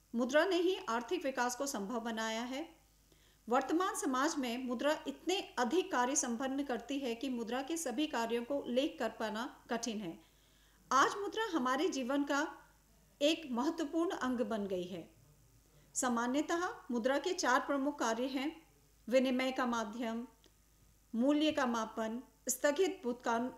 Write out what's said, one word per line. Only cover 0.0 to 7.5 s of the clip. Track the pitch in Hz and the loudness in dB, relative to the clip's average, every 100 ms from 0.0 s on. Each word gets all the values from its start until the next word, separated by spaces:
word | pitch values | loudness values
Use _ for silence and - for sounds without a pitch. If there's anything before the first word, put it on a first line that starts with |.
| _ 233 | _ -2
मुद्रा | 247 294 381 | 2 4 4
ने | 359 | 4
ही | 349 392 - | 2 0 -2
आर्थिक | 233 240 359 | -4 -2 -2
विकास | 269 262 247 247 | -2 0 -2 -2
को | 277 | -4
संभव | 226 196 240 | -4 -4 -4
बनाया | 226 220 220 220 | -4 -4 -4 -4
है। | 247 262 330 - _ _ _ _ _ _ - | -4 -6 -8 -14 _ _ _ _ _ _ -2
वर्तमान | 254 - 320 381 427 | 0 2 2 2 0
समाज | 349 254 302 302 | 0 2 2 0
में | 247 240 | -2 -2
मुद्रा | 254 240 285 311 277 | -4 0 0 0 -2
इतने | - 320 392 - - | -4 -2 -2 -2 -2
अधिक | 240 339 370 | 2 2 2
कार्य | 262 247 294 | 2 2 2
संपन्न | 247 233 262 277 | 0 -2 -2 -2
करती | 277 226 - 277 | -2 -4 -4 -4
है | 262 233 | -4 -4
कि | 277 | -4
मुद्रा | 240 220 | -4 -2